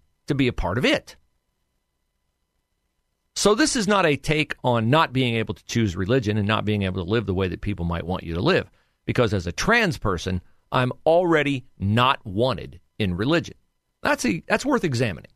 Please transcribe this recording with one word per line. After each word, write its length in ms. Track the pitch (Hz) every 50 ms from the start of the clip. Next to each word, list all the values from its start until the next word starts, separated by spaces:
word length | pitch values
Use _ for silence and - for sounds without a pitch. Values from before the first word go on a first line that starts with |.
| _ _ _ _ _
to 80 | - 151
be 120 | 135 135
a 60 | 120 -
part 240 | - - 87 95
of 80 | 123 180
it." 320 | 269 - - - - - _ _ _ _ _ _ _ _ _ _ _ _ _ _ _ _ _ _ _ _ _ _ _ _ _ _ _ _ _ _ _ _ _ _ _ _ _ _ _ _ _ _ _ -
So 180 | - - 202 208
this 200 | 226 311 - -
is 120 | 247 190
not 180 | 196 208 190 175
a 100 | 156 143
take 400 | - - - 151 156 147 - - - -
on 260 | 127 120 117 110 117
not 220 | 143 160 160 -
being 240 | 123 131 131 120 113
able 200 | 113 107 - 95
to 100 | - _
choose 320 | - - 120 110 101 82
religion 400 | 95 92 92 127 135 - 107 107
and 100 | 107 98
not 180 | 104 110 104 101
being 180 | 107 107 104 98
able 200 | 92 92 95 85
to 80 | 90
live 140 | 110 120 101
the 80 | 95 90
way 160 | 92 95 87
that 120 | 85 -
people 220 | - 104 101 85 85
might 220 | 85 85 85 82
want 180 | 85 92 - -
you 120 | 82 82
to 60 | 85
live, 280 | 113 165 190 120 95 - _ _ _ _ _ _ _
because 280 | - - 131 123 101 104
as 140 | 95 82
a 40 | 85
trans 460 | - - - - 226 240 220 175 131
person, 440 | - - 107 92 82 - 95 92 90 - - _ _ _ -
I'm 220 | - 131 127 127 - - -
already 600 | 156 165 175 185 170 165 151 139 143 139 123 - - _
not 480 | - 95 101 107 120 123 131 135 - -
wanted 540 | 107 92 104 123 131 107 78 - 67 - - _ _ _
in 200 | - 107 92 87
religion. 380 | 87 110 139 170 165 - - - _ _ _ _ _ _ _ _ _ -
That's 200 | 269 294 - -
a, 180 | 240 185 151 -
that's 180 | - 208 220 -
worth 200 | 277 269 226 -
examining. 460 | 156 123 117 127 107 80 58 - - _